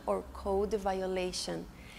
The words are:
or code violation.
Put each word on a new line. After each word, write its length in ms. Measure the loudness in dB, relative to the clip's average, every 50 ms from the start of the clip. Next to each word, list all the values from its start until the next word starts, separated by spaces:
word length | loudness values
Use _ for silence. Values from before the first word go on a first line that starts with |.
| 2
or 160 | 2 2 2 0 -4 -8
code 400 | -4 0 2 4 4 4 4 2
violation. 920 | 2 2 2 2 2 2 0 2 2 0 0 0 -2 -2 -2 -2 -4 -4 -8 -12 -14 -14 -14 -14